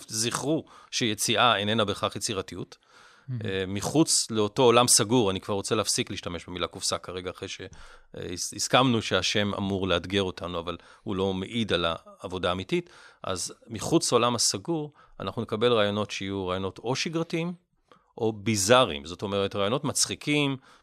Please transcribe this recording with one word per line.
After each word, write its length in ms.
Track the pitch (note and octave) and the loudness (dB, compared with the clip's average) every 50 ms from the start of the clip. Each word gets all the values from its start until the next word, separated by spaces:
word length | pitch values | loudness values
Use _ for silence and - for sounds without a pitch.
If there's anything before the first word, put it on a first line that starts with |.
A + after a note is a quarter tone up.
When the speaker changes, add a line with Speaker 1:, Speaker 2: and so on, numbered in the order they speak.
| - - | -2 -4
Speaker 1:
זכרו 560 | A#2 A2 A2+ A#2+ A2 - B2 C#3 D#3+ C#3+ - - - - - - | -4 -2 -2 -2 -2 -2 0 0 0 0 -2 -6 -16 -20 -14 -8
שיציאה 680 | - - C3 G#2+ G#2+ - - - A2 G2+ A#2+ B2 A2 | -4 -2 0 0 0 0 0 2 4 6 6 6 4
איננה 280 | G2 G#2 G#2 A2 A2+ G#2 | 4 2 0 2 2 2
בהכרח 320 | G2 F#2+ - A2 G2 - | 0 0 -2 -2 -2 -2
יצירתיות. 600 | G#2+ - - G#2 F#2+ - - F2 F#2 - - - _ _ _ _ - - - _ _ _ - | -2 -4 -4 -4 -4 -6 -6 -8 -12 -12 -12 -16 _ _ _ _ -20 -20 -20 _ _ _ -10
Speaker 2:
Mhm. 40 | B2+ A2+ G#2+ | -8 -6 -6
Speaker 1:
אה, 200 | G2 F#2+ F#2+ F#2+ F#2 | -4 -2 -2 -2 -2
מחוץ 640 | G2 G#2 - - A2+ D3+ D#3+ - - - - - | -4 -4 -4 0 2 2 4 4 2 0 0 0
לאותו 320 | A2+ A2 G#2 G2+ - - | 0 0 0 2 4 6
עולם 260 | C3 A#2 A#2 A#2+ B2+ A#2+ | 6 8 8 8 8 6
סגור, 420 | - - A2+ G2+ A#2+ B2+ G#2+ F#2+ | 6 4 4 4 4 4 4 4
אני 100 | F#2+ F#2 | 0 -2
כבר 140 | - - G#2 | -4 -4 -6
רוצה 200 | G2 F#2+ - A#2+ | -4 -2 0 0
להפסיק 360 | G#2+ G2 - - - A2+ - | 0 0 0 0 -2 -2 -4
להשתמש 360 | G2+ - - F#2 F2 E2 - F2+ | -6 -8 -8 -8 -8 -8 -10 -8
במילה 180 | F2+ F2 F2 | -6 -6 -6
קופסה 320 | D#2+ - F#2+ - - - E2+ | -6 -6 -6 -4 -4 -4 -4
כרגע, 320 | - - F2 F#2 F2+ F2+ | -6 -8 -10 -8 -8 -8
אחרי 180 | - - G2 F#2+ | -10 -10 -10 -10
שהסכמנו 1500 | - - F#2+ F2+ - - - - - - - _ - - F#2 F2+ F2+ F2+ - - - G2+ - - - B2+ C3+ C3 A#2 A2 | -10 -12 -14 -16 -16 -18 -20 -20 -20 -20 -20 _ -14 -12 -10 -8 -8 -8 -8 -8 -6 -6 -2 2 4 4 6 6 2 0
שהשם 520 | - - G#2 F#2 - - - G#2+ G#2 G2+ F#2+ | 0 0 0 0 0 0 0 0 0 0 -2
אמור 340 | F#2+ G2+ G2 G2 F#2 F#2+ F#2 | -2 -2 -2 -2 0 0 0
לאתגר 340 | F2 F2 E2 F2+ G2+ G2+ | 0 0 -2 0 0 0
אותנו, 360 | G2 F#2 E2+ - E2+ F2 F2+ E2+ | 0 0 -4 -6 -8 -8 -6 -6
אבל 180 | E2 F2 E2+ - - - - - | -6 -6 -8 -10 -12 -20 -20 -14
הוא 140 | - A2 G2+ | -8 -6 -2
לא 180 | F#2 F#2+ G2 F#2 | 0 0 0 0
מעיד 380 | F#2 F#2+ - A2+ A#2+ A2 F#2+ | -2 -4 -4 -4 -4 -2 0
על 120 | F#2+ F2 E2+ E2 | 0 0 0 0
העבודה 600 | E2 - - - - - - F#2+ F2+ F#2 F2 F2+ | -2 -4 -8 -18 -18 -12 -12 -8 -6 -2 -2 -2
האמיתית. 420 | F2+ F#2 F#2+ - E3+ F3+ F3 - - - - - - _ | -2 -2 -4 -2 -4 -4 -4 -6 -14 -20 -20 -20 -20 _
אז 320 | - - F#2+ F2 - - - _ _ | -8 -6 -6 -6 -6 -8 -10 _ _
מחוץ 460 | - A2+ G2 G#2 A2+ D#3 E3 - - | -12 -10 -8 -2 2 2 2 2 4
לעולם 220 | B2+ A2+ A#2 A#2+ A#2+ | 2 4 4 4 2
הסגור, 580 | A2 - - - G2+ G2+ E3+ E3+ D#3 D3+ D3 - _ _ _ - - | 2 0 0 -2 -2 -4 -4 -4 -4 -6 -8 -12 _ _ _ -14 -10
אנחנו 220 | G2+ F#2+ - - | -8 -8 -6 -6
נקבל 300 | G#2+ - A#2 G#2 A#2+ B2 | -6 -4 -2 2 4 4
רעיונות 380 | A#2+ A2 G#2 G2+ G2+ G#2 G2+ - | 6 6 4 4 2 0 -2 -4
שיהיו 360 | - - G2 G2 G2 G2 F#2 F2+ | -4 -8 -6 -4 -4 -4 -2 -2
רעיונות 300 | F#2 F#2+ F#2+ F#2+ - - | -2 -2 -4 -6 -6 -6
או 180 | - A#2+ C3 | -4 -4 -2
שגרתיים, 560 | - - F3+ D#3 E3 E3 - - E3 E3 F3 F3 - _ _ _ _ _ _ - _ _ _ - - | -2 -2 -4 -2 -4 -4 -2 -4 -4 -4 -4 -6 -10 _ _ _ _ _ _ -20 _ _ _ -6 -2
או 140 | A2+ A2 | -2 -2
ביזאריים. 720 | A2 G#2 G2 A2+ A2 G2+ F#2 G2+ B2 B2+ C3 F#2+ D2+ C#2+ C#2+ | -2 -2 -2 0 0 2 6 6 6 6 6 4 0 -6 -8
זאת 160 | E2 F2+ - | -10 -10 -8
אומרת, 340 | A2+ G2 G2+ G2 G2 F#2+ - | -6 -2 -2 0 0 0 0
רעיונות 280 | G#2 G2 G#2 B2 D3 - | 0 0 0 0 -2 -2
מצחיקים, 720 | B2 G#2 - - - G2 - - D3 D3 D3 C#3+ C#3 C3+ B2+ _ - - _ | -2 -2 0 -2 -2 -2 -6 -2 0 0 2 2 0 -2 -4 _ -18 -20 _